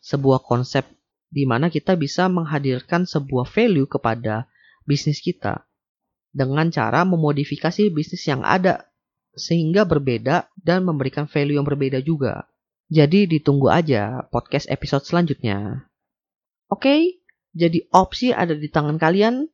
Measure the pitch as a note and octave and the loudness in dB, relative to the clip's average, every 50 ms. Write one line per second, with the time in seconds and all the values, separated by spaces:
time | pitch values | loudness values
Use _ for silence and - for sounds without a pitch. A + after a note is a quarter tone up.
0 | _ - - C#3+ C3+ C3+ C3 C3 - - A#2+ A#2+ B2+ - - C#3 C3 - _ _ | _ -6 -6 0 2 4 2 2 2 0 -2 -2 -2 -2 -2 -4 -4 -4 _ _
1 | _ _ _ _ _ _ - D3 C#3 C3 A#2 A#2+ D3 F3 D#3+ D3+ - - F#3+ F3 | _ _ _ _ _ _ -4 -2 0 0 2 2 0 0 -2 -2 0 0 0 0
2 | D3 C#3 - - F3+ F#3 F3+ F3 E3 D3 D#3 D3 C#3 C3+ B2+ B2+ - _ F3 F3 | 0 -4 -2 -2 0 0 0 -2 -2 -2 -4 -2 -2 -2 -2 -2 -4 _ -2 -2
3 | F3+ - - E3 C#3 C#3 C3+ B2+ B2 - - - A3+ A#3+ G3 C#3+ C3+ - - - | -2 -2 -2 -4 -4 -2 -2 -2 -2 -2 0 2 2 4 4 2 2 0 -2 -2
4 | - A#2 A2+ A#2 A2+ A2 G#2+ A2 A#2 _ _ _ _ _ _ _ _ - C#3+ C#3+ | -2 -2 -2 -2 -4 -4 -4 -4 -6 _ _ _ _ _ _ _ _ -2 -2 0
5 | - D#3 D3 - - F3+ F3 _ - G2+ - - _ _ _ _ _ _ _ _ | 0 -2 -4 -2 -4 -6 -8 _ -6 -6 -6 -6 _ _ _ _ _ _ _ _
6 | _ _ _ _ _ _ _ C#3 C3 C3 C#3 D3+ D#3+ E3+ E3 D#3 A#2+ A2 A#2 D3 | _ _ _ _ _ _ _ -4 -2 -2 0 0 0 0 0 -2 -2 0 0 0
7 | F3+ F#3+ F3+ E3 D#3 D3 D3 C#3+ D3 - D3 - - D#3+ E3+ - G#3 G#3 E3+ D3 | 0 0 0 0 0 0 0 -2 -4 -6 -6 -6 -4 -6 -2 0 0 0 0 -2
8 | D#3 - - F3+ - - C#3 C3+ - - D3+ F#3 F#3 F#3+ D#3 - - _ _ _ | -6 -6 -8 -8 -4 -4 -4 -2 0 0 0 2 2 0 0 -2 -6 _ _ _
9 | _ _ _ _ _ _ _ - - - E3+ E3+ D#3+ D#3 E3+ G3+ G#3+ F3 D#3+ D3 | _ _ _ _ _ _ _ -16 -4 -2 0 0 0 2 2 2 2 2 0 0
10 | C#3 C3+ A#2+ A2+ A2+ B2+ D3+ F3 - _ _ - _ D#3+ F3 F#3 F#3 F3+ D#3+ C#3+ | 0 0 -4 -2 -2 0 -2 -2 -2 _ _ -6 _ 0 0 2 0 0 -2 -2
11 | C3 C3 - - D3 D3+ - D3+ C#3+ C#3+ D3 C#3+ C#3+ D3 C#3+ C#3+ C3+ C3+ C3+ C3 | -4 -4 -4 -6 -8 -4 -2 -2 0 0 0 0 0 0 -2 -2 -2 -2 -2 -2
12 | C3 D3+ E3 D3 C3+ A2 - - - _ _ _ _ _ _ _ _ _ D#3 D#3 | -2 -2 -2 0 -2 -4 -4 -6 -12 _ _ _ _ _ _ _ _ _ 4 4
13 | D3 C#3+ E3 G3+ G#3 F3 E3 D3+ - C#3+ C#3 C#3 C3+ A2 E2+ D#3+ F3 D3+ C3 G#2 | 6 6 6 4 4 4 2 0 2 2 2 4 4 4 4 2 2 2 0 0
14 | G2+ G#2 B2 B2+ - _ - A#2+ - _ - C#3 - - C#3 - - C#3 - C#3 | 0 -2 -6 -8 -10 _ -6 -6 -4 _ -6 -6 -4 -4 -6 -6 -4 -2 -2 -2
15 | - - - F3 F3 D#3 C#3 _ - A#2 G2 G2+ G#2 G#2 G#2+ C3+ - _ _ _ | -2 0 0 0 0 0 -2 _ -2 -4 -4 -4 -6 -8 -10 -10 -12 _ _ _
16 | _ _ _ _ _ _ _ _ _ _ _ _ _ _ G3 G3 - C4+ C#4 D4+ | _ _ _ _ _ _ _ _ _ _ _ _ _ _ -6 0 2 2 4 4
17 | E4 F4+ F#4 _ _ _ _ _ _ _ _ E3 E3+ E3 E3 F3 - _ - F#3 | 2 0 -2 _ _ _ _ _ _ _ _ 0 0 2 2 0 -4 _ 4 4
18 | F#3+ F#3+ - - B3 B3+ A#3+ - F3+ E3+ D#3 D3+ D3+ D3 - D#3+ D3+ D3 D#3 D#3 | 4 4 -2 -2 0 0 0 0 0 -2 -2 -6 -6 -4 -2 -2 0 0 -2 0
19 | E3 D#3+ F3 G3 G#3 A3+ A#3+ C4 D4 D#4+ | 2 2 2 2 2 2 0 -2 -6 -8